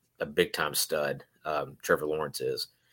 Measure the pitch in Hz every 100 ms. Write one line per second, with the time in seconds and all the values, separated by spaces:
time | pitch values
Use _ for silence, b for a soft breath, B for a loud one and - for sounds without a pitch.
0 | _ - 78 76 87 - 78 71 - 80
1 | 71 71 - _ 76 76 69 69 - 85
2 | 76 78 76 - 65 64 - _ _